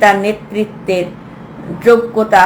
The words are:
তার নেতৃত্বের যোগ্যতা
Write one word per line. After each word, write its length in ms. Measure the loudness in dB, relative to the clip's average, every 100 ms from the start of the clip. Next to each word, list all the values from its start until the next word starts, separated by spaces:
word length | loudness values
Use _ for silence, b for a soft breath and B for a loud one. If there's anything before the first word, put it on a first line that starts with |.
তার 140 | 2 2
নেতৃত্বের 880 | -2 -6 -8 -6 -6 -8 -4 -4 -4 -10 -20 -20 -20 -16 -14 -4
যোগ্যতা 600 | 2 2 2 -4 2 2